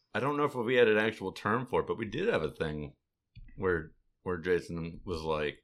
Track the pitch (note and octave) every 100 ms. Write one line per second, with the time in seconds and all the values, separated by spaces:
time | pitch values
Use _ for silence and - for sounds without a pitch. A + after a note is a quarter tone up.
0 | _ G#2 C3+ D3 D3 B2+ A2+ B2+ A2+ G#2+
1 | A2 A2 F#2 - G#2 A#2 B2+ E2+ D2 F2+
2 | G#2+ D3+ G#3+ C3 D#2 - D#2+ D2+ D2 -
3 | _ _ _ - - - F#2+ E2 D#2 -
4 | _ _ F#2+ F2+ F2 F2 - E2+ E2 D#2+
5 | - E2 D#2 D#2 D2+ -